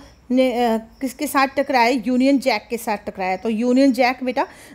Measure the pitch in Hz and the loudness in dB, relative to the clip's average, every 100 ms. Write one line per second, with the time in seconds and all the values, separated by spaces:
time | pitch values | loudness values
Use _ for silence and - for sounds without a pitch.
0 | - - _ 247 262 240 240 226 226 - | -14 -20 _ 0 2 0 0 -2 -6 -10
1 | 262 - 294 285 262 285 277 262 233 269 | -10 -6 -4 0 0 -2 0 2 2 2
2 | 202 254 262 277 247 214 - 226 - 208 | 0 2 2 2 0 -2 -4 -8 -6 -6
3 | - 196 185 185 226 214 247 254 277 233 | -8 -8 -6 -4 -4 -2 0 4 4 4
4 | 247 254 254 254 - - - | 0 0 -4 -4 -4 -8 -20